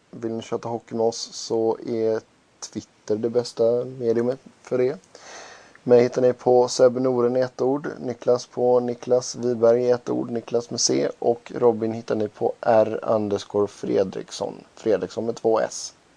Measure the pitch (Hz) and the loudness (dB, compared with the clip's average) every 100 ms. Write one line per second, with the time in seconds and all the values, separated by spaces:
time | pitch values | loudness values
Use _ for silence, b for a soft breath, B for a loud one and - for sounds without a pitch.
0 | _ - 113 113 113 113 117 117 - 117 | _ -10 -8 -6 -6 -8 -6 -8 -8 -2
1 | 113 - - - - 113 113 - - 113 | 0 -2 -10 -12 -6 -2 0 -2 -4 -2
2 | 110 110 - _ _ _ - 107 - _ | -2 -2 -6 _ _ _ -14 -12 -14 _
3 | - 107 120 120 117 - 117 120 127 131 | -4 -2 0 -2 -4 0 2 2 -2 -6
4 | 117 113 120 135 - _ - 127 127 175 | -2 0 0 -4 -10 _ -6 -2 -2 -2
5 | _ B B B B B B B - 123 | _ B B B B B B B 6 6
6 | 123 135 123 120 - 123 123 - 127 120 | 6 4 2 2 4 4 4 4 4 4
7 | 131 123 120 127 127 - 127 143 151 - | 0 2 0 0 -2 -2 -2 -2 -4 -8
8 | 131 117 - 123 - - 123 123 123 120 | -10 -6 0 0 0 -2 2 2 2 -6
9 | - 123 - 135 123 120 113 120 123 120 | 0 0 0 -6 -4 2 4 4 2 0
10 | - 123 127 117 - 120 120 120 - 131 | 0 -4 -4 -6 -4 -4 -4 -4 0 0
11 | 143 - 123 120 - - 123 107 110 113 | -2 -2 -2 -2 -4 2 2 2 -2 -6
12 | 117 113 107 - 117 - - 113 110 110 | -4 -2 -2 -2 -4 -2 2 4 4 0
13 | - 113 104 98 - 104 101 - - 113 | -2 0 0 -4 -2 -2 -2 -4 -2 0
14 | 95 - - - - - - - 110 90 | 0 -4 -12 -10 -10 -10 -20 -8 -2 0
15 | 92 - 113 113 117 110 58 - - - | -2 -6 -6 -2 0 0 -2 -6 -14 -18
16 | _ | _